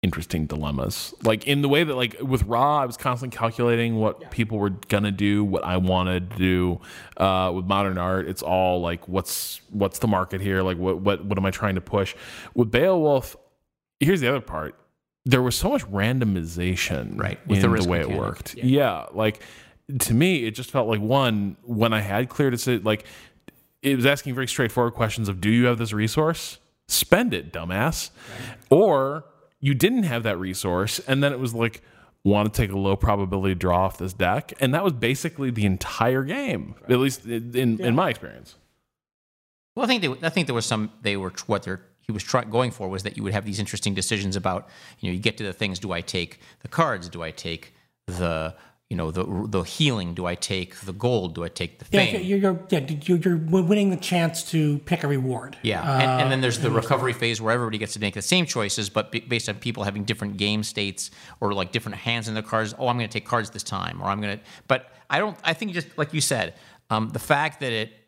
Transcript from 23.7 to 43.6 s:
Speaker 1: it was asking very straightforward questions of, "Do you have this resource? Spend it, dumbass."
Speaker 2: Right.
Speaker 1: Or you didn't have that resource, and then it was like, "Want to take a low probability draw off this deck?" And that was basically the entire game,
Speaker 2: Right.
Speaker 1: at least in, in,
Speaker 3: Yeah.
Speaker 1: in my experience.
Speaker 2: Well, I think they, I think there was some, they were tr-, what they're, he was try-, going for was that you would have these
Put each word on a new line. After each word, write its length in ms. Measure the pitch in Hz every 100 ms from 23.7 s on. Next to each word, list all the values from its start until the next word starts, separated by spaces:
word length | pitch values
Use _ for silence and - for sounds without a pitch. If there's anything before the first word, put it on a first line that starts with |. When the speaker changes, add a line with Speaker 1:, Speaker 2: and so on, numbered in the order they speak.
| _
Speaker 1:
it 140 | 139 135
was 100 | 123
asking 280 | 143 143
very 140 | 127 127
straightforward 460 | - 120 - 120
questions 340 | - 113 104 104
of, 120 | 95
"Do 80 | 101
you 180 | 117 123
have 120 | 120
this 140 | 113
resource? 680 | 107 110 - 156 165 - - _ _ _
Spend 440 | - - 175 247
it, 200 | 104 73
dumbass." 580 | - 82 92 131 165 - - -
Speaker 2:
Right. 280 | - - - -
Speaker 1:
Or 540 | 143 208 147 135 151 147 _ _ _
you 120 | 139
didn't 300 | 139 180 254
have 220 | 190 117
that 120 | 113 92
resource, 640 | 95 92 98 90 101 - -
and 160 | 135
then 100 | 143
it 60 | 127
was 160 | 127
like, 280 | 113 117 - - - - _
"Want 280 | 98 101 107
to 80 | 107
take 120 | 107
a 40 | 98
low 200 | 98 98
probability 580 | 117 104 98 98 98
draw 300 | 92 90 87
off 120 | 95 -
this 160 | 92
deck?" 400 | 92 87 110 - -
And 160 | 131
that 80 | 147
was 120 | 196
basically 560 | 131 117 135 165 - 135
the 140 | 113
entire 600 | 104 95 - - 113 131
game, 500 | 135 240 277 123 - -
Speaker 2:
Right. 80 | -
Speaker 1:
at 80 | 123
least 260 | 135 123
in, 300 | 110 117 117
in, 220 | 120 127 110
Speaker 3:
Yeah. 100 | 120
Speaker 1:
in 80 |
my 160 | 123 180
experience. 460 | 123 73 58 - - _ _ _ _ _ _ _ _ _ _ _ -
Speaker 2:
Well, 80 |
I 20 | 240
think 160 | 247
they, 240 | 175 127 165
I 20 |
think 200 | 175 151
there 80 | 120
was 100 | 113
some, 240 | 113 107 -
they 140 | 101 101
were 140 | 95
tr-, 140 | - -
what 160 | 101
they're, 200 | - 95 - _
he 100 | -
was 140 | 104
try-, 180 | - 127
going 280 | 110 110 127
for 160 | - 95
was 160 | 95
that 120 | 98 -
you 60 |
would 100 | 101
have 120 | 104
these 160 | 107 98